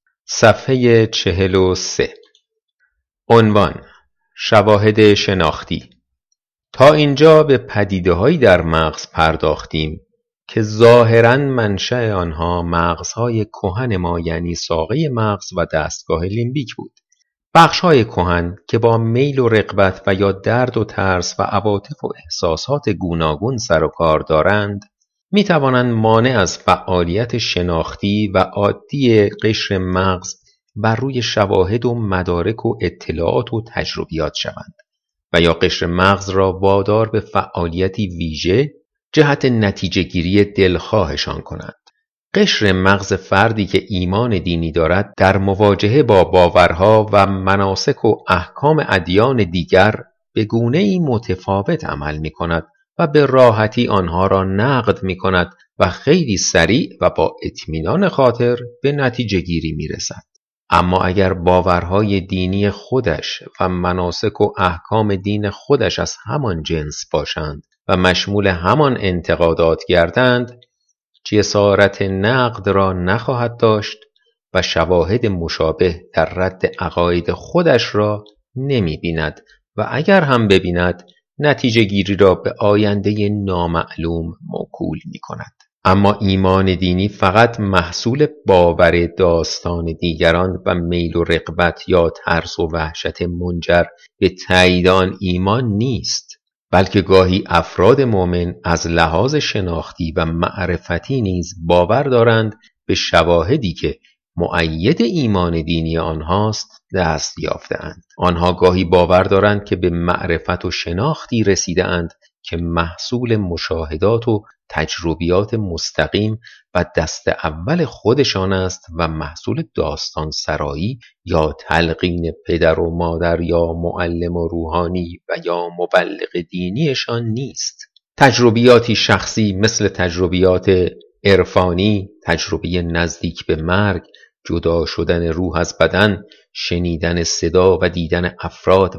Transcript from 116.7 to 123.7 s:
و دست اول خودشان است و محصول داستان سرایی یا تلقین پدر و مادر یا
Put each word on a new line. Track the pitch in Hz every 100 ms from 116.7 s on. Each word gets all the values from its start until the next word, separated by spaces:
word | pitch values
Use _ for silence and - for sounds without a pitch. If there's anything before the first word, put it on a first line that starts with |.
و | 90 85 -
دست | 80 - -
اول | - 80 78 92 175 151
خودشان | - 101 131 127 98 95
است | 95 92 - - 82
و | 82
محصول | 78 76 82 - 123 156 -
داستان | 78 76 - - 78
سرایی | - - 76 73 73 101 131 - _ -
یا | 85 78 73
تلقین | - 80 82 82 90 87 82 - -
پدر | 85 82 80
و | 85 85
مادر | 85 82 85 85
یا | 85 85 85